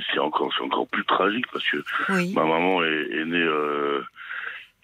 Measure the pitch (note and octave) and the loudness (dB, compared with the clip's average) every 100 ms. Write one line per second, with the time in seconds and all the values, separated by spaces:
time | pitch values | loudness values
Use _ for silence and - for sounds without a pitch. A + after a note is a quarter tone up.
0 | - C#2 C#2 - - - B1 A#1 - - | 0 0 0 0 0 -2 -2 -2 -2 -2
1 | - - G2 A2+ B2 - - D2 - - | 0 2 2 0 -2 -4 -2 -2 -2 -4
2 | - F#3+ F3 F#3+ D#2+ E2 F2+ F#2 E2 D#2 | 0 0 0 2 2 4 4 4 2 0
3 | - D2 E2 F2 E2 D2+ D2 D2 C#2+ C#2 | 0 -2 0 2 2 2 0 0 0 -2
4 | C2+ - - - - - - _ | -4 -12 -12 -10 -8 -10 -16 _